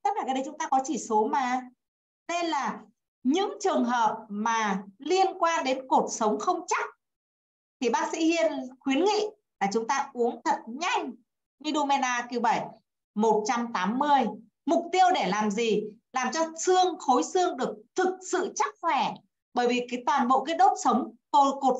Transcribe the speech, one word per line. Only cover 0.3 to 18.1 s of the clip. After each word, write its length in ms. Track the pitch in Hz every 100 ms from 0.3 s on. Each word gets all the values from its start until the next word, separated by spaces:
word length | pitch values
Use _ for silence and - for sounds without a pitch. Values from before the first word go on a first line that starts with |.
| 269
đấy 80 | -
chúng 120 | -
ta 100 | 311
có 120 | 262 262
chỉ 140 | 269
số 300 | - 214 220
mà. 280 | 285 254 254 254 - _ _ _ _ -
Nên 180 | 339 339
là 340 | 294 233 - - _ _ _
những 300 | 247 320 415 -
trường 240 | 381 254 240
hợp 320 | 240 220 220 -
mà 540 | 202 220 226 214 190 - -
liên 280 | 277 370 381 349
quan 260 | 330 330 269
đến 240 | 262 -
cột 160 | 285 196
sống 280 | - 214 -
không 220 | - 349 -
chắc 200 | - - - _ _ _ _ _ _ _ -
thì 100 | 240
bác 180 | 262 320
sĩ 120 | 320 320
Hiên 280 | 330 320 277 254 -
khuyến 240 | - 269 381
nghị 220 | 415 427 - _ -
là 80 | 196
chúng 140 | 226 226
ta 240 | 277 277
uống 280 | 247 233 - -
thật 140 | - -
nhanh 460 | 254 339 480 302 220 _ _ _ _
Midumena 680 | - 302 277 269 254 247 240
Q 100 | 247
bảy 260 | 220 185 - - _ _ _ -
một 300 | 220 214 208
trăm 260 | 240 233
tám 260 | 190 185 247
mươi. 280 | 294 277 202 - - _ -
Mục 220 | 339 339
tiêu 140 | 370 370 302
để 140 | 190
làm 220 | 202 214
gì? 320 | 202 233 202 - - _
Làm 200 | 254 240
cho 140 | 320 330 320
xương, 400 | - 370 370 311
khối 260 | - 269 311
xương 320 | 370 349 254
được 200 | 240 - - -
thực 220 | 370